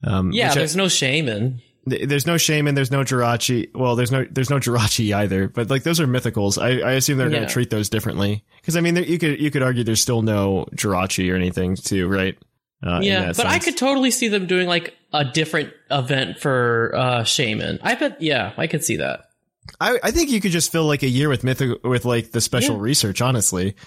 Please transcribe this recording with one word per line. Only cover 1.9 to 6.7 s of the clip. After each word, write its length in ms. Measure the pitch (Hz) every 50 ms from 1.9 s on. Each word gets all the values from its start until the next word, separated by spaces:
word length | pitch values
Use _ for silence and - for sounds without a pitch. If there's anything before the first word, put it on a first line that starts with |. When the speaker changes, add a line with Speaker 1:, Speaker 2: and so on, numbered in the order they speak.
| 123 - 113 139
Speaker 1:
there's 200 | 143 143 127 170
no 100 | 170 160
Shaman, 380 | - - 156 151 147 147 139
there's 160 | 139 135 117
no 80 | 143 139 135
Jirachi. 720 | - 135 123 120 117 120 113 - - 127 117 - - -
Well, 220 | - 127 123 120
there's 160 | 120 123 113
no, 120 | 135 131 127 -
there's 220 | 151 135 131 120
no 60 | 143 139
Jirachi 580 | - 120 120 120 107 101 - - 113 104 101
either, 320 | 101 104 95 95 95 95 -
but, 240 | - 120 117 -
like, 100 | 135 135
those 180 | - 165 170 165
are 60 | 156
mythicals. 560 | 127 123 127 - 120 - 110 101 101 98 -
I, 260 | - 120